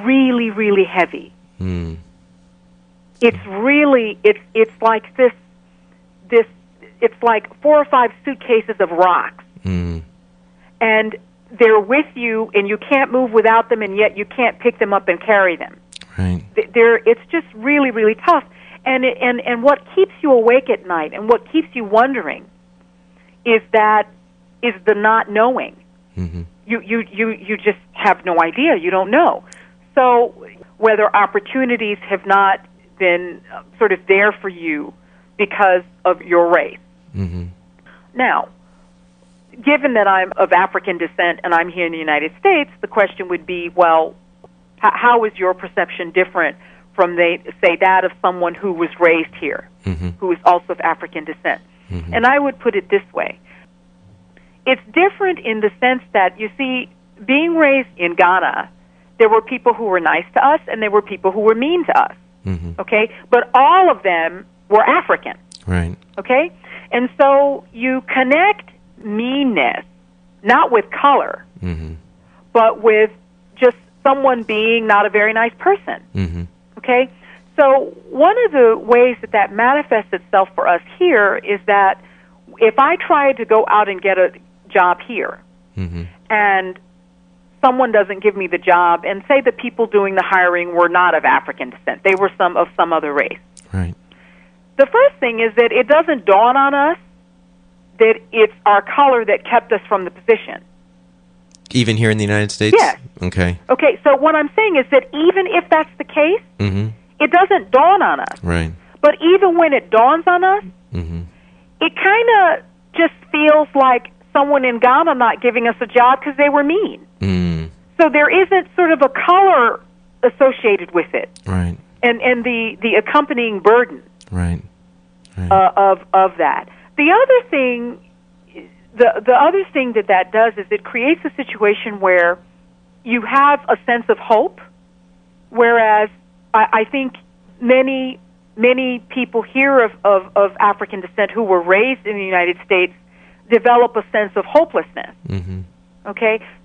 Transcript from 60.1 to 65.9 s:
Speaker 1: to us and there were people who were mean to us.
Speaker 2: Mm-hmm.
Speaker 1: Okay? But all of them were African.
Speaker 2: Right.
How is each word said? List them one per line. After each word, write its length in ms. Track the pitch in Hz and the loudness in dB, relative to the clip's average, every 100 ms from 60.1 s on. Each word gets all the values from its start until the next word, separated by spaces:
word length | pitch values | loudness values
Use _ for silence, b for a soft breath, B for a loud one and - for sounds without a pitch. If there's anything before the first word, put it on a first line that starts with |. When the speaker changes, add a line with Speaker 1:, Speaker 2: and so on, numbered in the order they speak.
| 156 175 | -2 -4
Speaker 1:
to 100 | - | 0
us 160 | 262 311 - | 2 0 -4
and 120 | 220 | -6
there 80 | 214 | -2
were 120 | 208 | -2
people 280 | 202 190 190 | -2 -4 -4
who 80 | 202 | 0
were 140 | 214 | 0
mean 300 | 226 285 359 | 0 0 -2
to 160 | - - | 0 0
us. 160 | - - _ _ 95 | -2 -6 _ _ -8
Speaker 2:
Mm-hmm. 260 | 87 85 85 | -8 -8 -12
Speaker 1:
Okay? 340 | 185 214 226 B B | -4 -2 -2 B B
But 200 | 240 247 | 0 2
all 360 | 247 285 359 370 | 4 4 6 4
of 120 | 220 | 2
them 440 | 196 170 165 180 - _ - | -2 -2 -2 -8 -18 _ 0
were 120 | 214 | 2
African. 540 | - 339 - 170 - - _ - - | 2 0 0 -4 -6 -16 _ -16 -6
Speaker 2:
Right. 300 | 90 85 | -4 -4